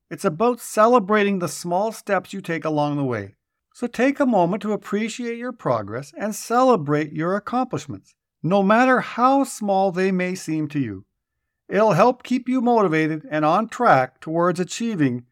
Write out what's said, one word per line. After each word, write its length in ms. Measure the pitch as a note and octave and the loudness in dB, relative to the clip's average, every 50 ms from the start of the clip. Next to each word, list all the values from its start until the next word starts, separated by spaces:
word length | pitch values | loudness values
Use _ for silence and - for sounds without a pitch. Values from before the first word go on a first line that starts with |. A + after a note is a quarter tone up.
| _ _ | _ _
It's 140 | E3+ D3+ - | -12 -4 -4
about 360 | G3 D#3 D#3+ A3+ A#3+ B3 A#3 | -4 -2 0 0 0 0 -2
celebrating 800 | - - - G#3+ G#3+ A#3 B3 B3 F#3+ F3+ G#3+ G#3+ G3+ G3+ G3+ F#3 | -6 -4 2 4 4 6 6 4 4 2 2 2 2 2 0 -2
the 100 | F3+ D3+ | -2 -6
small 420 | C#3+ - - F3 F3 F#3 G#3 A3+ | -6 -8 -6 -4 -2 -2 -2 -2
steps 420 | G#3 - - - G3+ - - - - | -6 -8 -6 -2 -2 -2 -2 -6 -10
you 80 | G3 | -12
take 240 | F#3 - E3 D#3+ - | -8 -6 -6 -6 -4
along 320 | D#3+ D#3 D3 D3 D3 C#3+ | -2 -2 -2 0 -2 -2
the 80 | C#3+ C#3 | -2 -2
way. 300 | C3 A#2+ G#2+ G2+ G2 - _ _ _ _ _ _ _ _ | -2 -2 -4 -6 -8 -14 _ _ _ _ _ _ _ _
So 120 | - - | -10 -10
take 340 | A#3 - - A#3+ C#4 C#4 - | -8 -2 0 0 0 0 0
a 60 | C#4+ | 0
moment 340 | B3+ A#3 F#3+ F3 E3+ G3 G#3+ G3 | 2 2 2 2 2 0 -2 -4
to 100 | G#3+ G#3 | -4 -4
appreciate 640 | G3 - - G3 G3+ A3 A3+ - - A#3+ A#3 A#3 A#3 | -4 -4 -4 -4 -4 -4 -4 -6 -8 -8 -8 -8 -8
your 140 | A#3+ B3+ B3+ | -10 -10 -12
progress 600 | - - D#3 B2 A2 G#2 F#2+ G#2+ B2+ C#3 - - E4 | -6 -2 -2 -2 -2 -2 -6 -8 -10 -10 -12 -10 -8
and 160 | G3 G#3+ G3+ | -8 -8 -8
celebrate 800 | - - - A#3 A#3+ C4 C4 A#3+ F#3+ D3 C#3+ D3 D3 D#3 D3+ D#3+ | -8 -6 -2 0 2 4 4 4 2 2 0 -2 -2 -2 -4 -6
your 220 | D3+ D#3+ F3 F#3+ | -6 -4 -2 -4
accomplishments, 800 | G#3 - - - B3 C4 B3 - D3 - - G#2+ G2 - _ _ _ _ _ _ _ - | -4 -4 -4 -4 -4 -4 -4 -6 -8 -8 -10 -12 -14 -16 _ _ _ _ _ _ _ -2
no 200 | D3+ F#3+ G3+ F#3+ | 0 2 2 4
matter 380 | F#3+ A3 A#3 C4 C4 C4 A3 | 4 4 4 4 4 4 2
how 440 | F#3 - - - A#3+ C4 C4+ C#4 C4+ | 0 -4 -2 0 2 4 4 4 2
small 460 | C4 - - G#3+ G3+ G3 F#3+ G3 G3 | 0 -4 -6 -4 -2 0 2 2 0
they 220 | E3 F3+ F#3 G3 F#3+ | 0 0 0 0 0
may 220 | F3+ F3+ F3+ F#3 | 0 -2 -2 -4
seem 340 | F3+ - - D#3 D#3 D#3 D3 | -6 -6 -6 -4 -4 -4 -4
to 100 | - D3 | -4 -4
you. 280 | C3 A2 G2 F#2+ - _ _ _ _ _ _ _ _ _ _ _ _ - | -4 -4 -6 -10 -14 _ _ _ _ _ _ _ _ _ _ _ _ -4
It'll 260 | F#3 F#3+ A3 A3 F3 | 0 2 4 4 4
help 280 | D#3+ G#3 B3 B3 - - | 4 4 4 2 0 -2
keep 260 | - B3 B3+ A#3+ B3 | -4 -4 -2 -2 -2
you 120 | B3+ C4 | -2 0
motivated 640 | A3+ A#3+ A#3+ A3+ G3+ F3 D#3 D#3 D#3 D3+ D#3+ D#3 - C4 | 2 2 4 4 4 4 2 2 2 0 -2 -4 -6 -6
and 160 | D3+ D#3 D#3 | -2 0 2
on 220 | D3+ E3+ G3+ A3 G#3+ | 2 2 2 0 -2
track 520 | - - B3 G#3+ D#3 C3 B2+ B2+ - _ | -4 0 4 6 6 6 4 0 -4 _
towards 400 | - D#3+ D#3+ E3+ E3+ F3+ E3+ F3 | -10 -4 -2 0 2 2 0 0
achieving 640 | F#3 - - - A#3 A#3 A3 E3 D3 C3 A#2+ B2 A#2+ _ | -4 -6 -6 -6 -6 -4 0 0 2 0 0 -2 -8 _